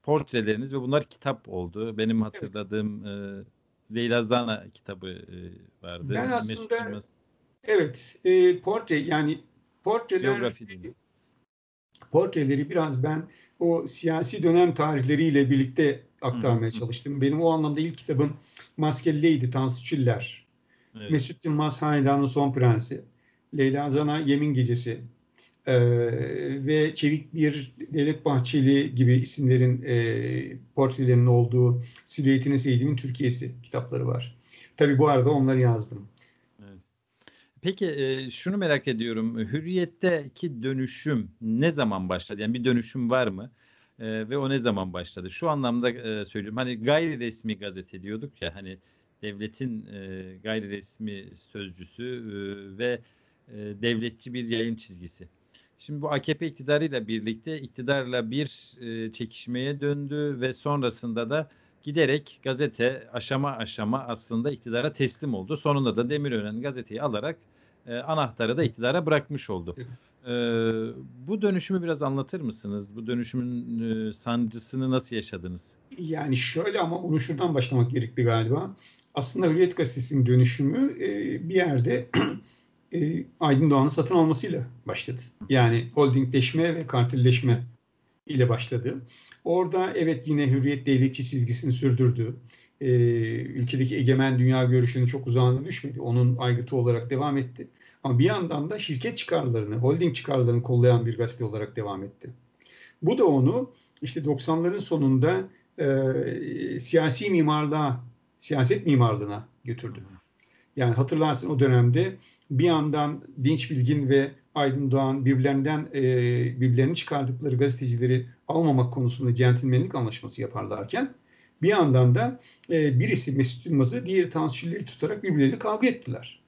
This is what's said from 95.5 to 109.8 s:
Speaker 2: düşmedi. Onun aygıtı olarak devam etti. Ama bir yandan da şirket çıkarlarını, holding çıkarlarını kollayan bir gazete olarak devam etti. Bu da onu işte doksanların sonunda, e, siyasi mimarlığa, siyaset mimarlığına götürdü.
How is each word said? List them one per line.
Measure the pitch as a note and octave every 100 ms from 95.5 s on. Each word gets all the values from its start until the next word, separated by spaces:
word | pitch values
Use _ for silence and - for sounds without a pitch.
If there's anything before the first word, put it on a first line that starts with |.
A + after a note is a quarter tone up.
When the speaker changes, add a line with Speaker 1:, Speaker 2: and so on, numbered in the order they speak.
| B2+
Speaker 2:
düşmedi. | D3 - C#3 B2
Onun | B2+ B2 B2 A#2+
aygıtı | B2 A#2+ - C3+
olarak | A#2+ A#2 A#2
devam | C3 D3 C#3
etti. | B2+ - - _ _ _
Ama | C3+ B2
bir |
yandan | E3+ G#3 E3 D3 D#3
da | G#3
şirket | - C3 A#3 A#3
çıkarlarını, | - E3 C3+ A2+ G#2 A2
holding | B2+ E3 F3
çıkarlarını | - - C3+ A#2+ A#2+
kollayan | B2 B2 B2 A#2+ A#2
bir | A2
gazete | A#2 -
olarak | A2 G#2 G#2 -
devam | G2+ G2
etti. | G2+ - - - _ _ _ - - _
Bu | D#3+ B3
da |
onu | G3 C#3 C3 A#3 B3 _ _ _
işte | C3+ E3+
doksanların | D3 C3+ - D#3+ F3 G3
sonunda, | - E3 C3+ C3 D3+ F#3+ F#3+ _ _ -
e, | C#3+ C3+ C3 C3+ - - - - - -
siyasi | - D#3+ D#3 - G#3
mimarlığa, | F3+ D3+ D3+ D3+ D3+ D3 B2 - _ _ _
siyaset | - C#3+ B2 C#3 E3+
mimarlığına | C3+ A2+ G#2 G#2 G#2 - _
götürdü. | B2 A#2